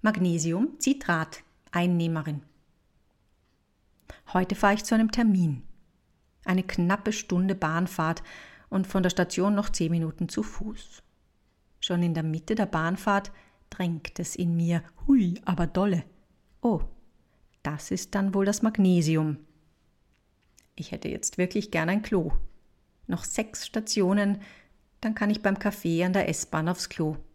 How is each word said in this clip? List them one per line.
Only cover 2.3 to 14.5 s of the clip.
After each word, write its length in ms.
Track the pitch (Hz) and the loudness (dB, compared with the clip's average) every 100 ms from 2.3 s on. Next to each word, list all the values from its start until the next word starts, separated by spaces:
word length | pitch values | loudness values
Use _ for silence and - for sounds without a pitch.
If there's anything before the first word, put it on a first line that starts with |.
| 147 - _ _ _ _ _ _ _ _ _ _ _ _ _ _ _ _ - - | -6 -8 _ _ _ _ _ _ _ _ _ _ _ _ _ _ _ _ -20 -2
Heute 240 | 185 185 196 | 0 0 2
fahre 180 | 208 | 4
ich 100 | 208 | 4
zu 120 | - 220 | 2 2
einem 160 | 220 | 4
Termin. 500 | 233 226 185 170 135 - - _ _ _ _ _ _ | 4 4 6 4 0 -8 -18 _ _ _ _ _ _
Eine 200 | - 185 | -2 -2
knappe 480 | 185 - 175 202 214 | 0 0 0 2 0
Stunde 420 | 214 - 180 190 | -4 -2 0 0
Bahnfahrt 720 | 190 156 160 180 - 160 165 - - - - - | 0 -2 0 -2 -2 -2 -2 -8 -18 -20 -20 -6
und 200 | 196 185 | -2 0
von 160 | 190 | 0
der 60 | 180 | 0
Station 440 | 180 175 - 190 | 2 -2 0 0
noch 160 | 202 208 | 0 0
zehn 220 | - 160 | 0 0
Minuten 360 | 170 165 - 170 | 0 -2 -4 -6
zu 140 | - | -4
Fuß. 640 | 214 - 214 208 - - _ _ _ _ _ _ _ _ | -6 -6 -8 -8 -16 -20 _ _ _ _ _ _ _ _
Schon 240 | - 175 | -2 0
in 120 | 175 | 2
der 100 | 160 | 0
Mitte 320 | 160 156 - 220 | -2 -4 -2 -2
der 100 | 202 | 0
Bahnfahrt 640 | 160 165 190 - 202 202 - - _ _ | 0 -2 -2 0 0 0 -16 -20 _ _
drängt 480 | - 180 165 - - | -4 -4 -2 -6 -8
es 160 | 175 | -8
in 220 | - 175 | -4 0